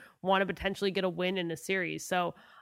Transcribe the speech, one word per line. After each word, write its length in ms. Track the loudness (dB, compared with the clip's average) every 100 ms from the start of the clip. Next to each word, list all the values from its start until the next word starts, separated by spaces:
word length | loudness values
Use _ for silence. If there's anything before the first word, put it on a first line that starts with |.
| -20 _
wanna 240 | 2 4 4
potentially 460 | 0 -2 0 0
get 120 | 0
a 60 | 0
win 280 | 0 0 0
in 120 | -2
a 80 | -4
series. 480 | -2 0 0 -4 -2
So 300 | 0 0 -4 -16 -20